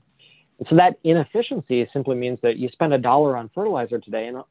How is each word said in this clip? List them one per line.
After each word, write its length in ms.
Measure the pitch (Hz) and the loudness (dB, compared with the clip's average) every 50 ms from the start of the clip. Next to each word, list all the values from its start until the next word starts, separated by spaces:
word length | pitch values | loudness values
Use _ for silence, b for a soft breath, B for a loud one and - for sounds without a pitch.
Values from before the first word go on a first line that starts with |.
| _ _ _ b b b b b b b _ - | _ _ _ b b b b b b b _ -14
And 100 | 131 - | -2 4
so 80 | 165 | 6
that 220 | 175 180 180 - - | 6 6 6 2 0
inefficiency 840 | - 160 165 170 139 - - 226 240 - 277 190 - - 127 120 117 - | 0 2 2 2 0 0 -2 -4 -4 -4 -6 -8 -4 -2 -2 -2 -2 -2
simply 220 | - 139 127 139 127 | -4 -6 -4 -2 -4
means 240 | 123 123 123 123 - | -4 -4 -6 -6 -2
that 140 | - 117 113 | -2 -2 -2
you 120 | 120 127 123 | -2 -6 -8
spend 260 | - - 170 156 143 | -2 -2 0 2 2
a 40 | 131 | 0
dollar 380 | 123 120 127 147 151 143 127 | 2 2 4 4 4 2 0
on 140 | 120 110 107 | -4 -8 -10
fertilizer 460 | - 180 208 220 180 131 120 117 120 110 | -8 -6 -4 -4 -2 -4 -4 -4 -6 -8
today 300 | - 107 107 110 113 120 | -8 -8 -8 -8 -8 -8
and 100 | 123 127 - _ | -10 -14 -16 _